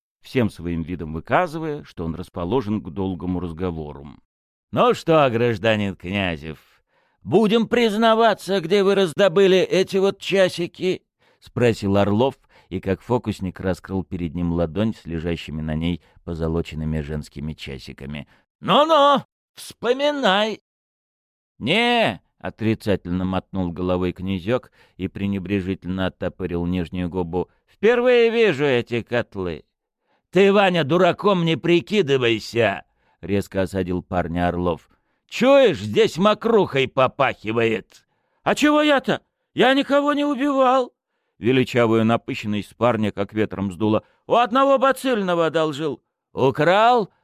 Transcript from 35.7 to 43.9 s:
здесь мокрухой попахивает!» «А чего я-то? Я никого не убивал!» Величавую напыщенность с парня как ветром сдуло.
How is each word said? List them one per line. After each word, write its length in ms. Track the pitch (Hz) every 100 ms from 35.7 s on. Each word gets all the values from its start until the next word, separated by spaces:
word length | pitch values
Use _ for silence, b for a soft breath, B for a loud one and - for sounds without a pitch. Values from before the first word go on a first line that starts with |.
| 135
здесь 400 | 208 202 220 151
мокрухой 680 | 208 214 220 226 156 135 127
попахивает!» 1160 | - 131 - 131 107 104 117 113 104 - _ _ _ _ _
«А 140 | - 202
чего 260 | 302 302
я-то? 380 | 302 277 233 156 _ _ _
Я 200 | 139 233
никого 380 | 269 - 285 285
не 120 | 285
убивал!» 680 | 294 254 285 269 254 262 247 _ _ _ _ -
Величавую 600 | 104 131 127 127 117 113 110
напыщенность 640 | 117 - 139 107 104 92
с 40 |
парня 380 | - 120 110 107
как 220 | 98 101
ветром 360 | 107 101 - 98
сдуло. 320 | 85 107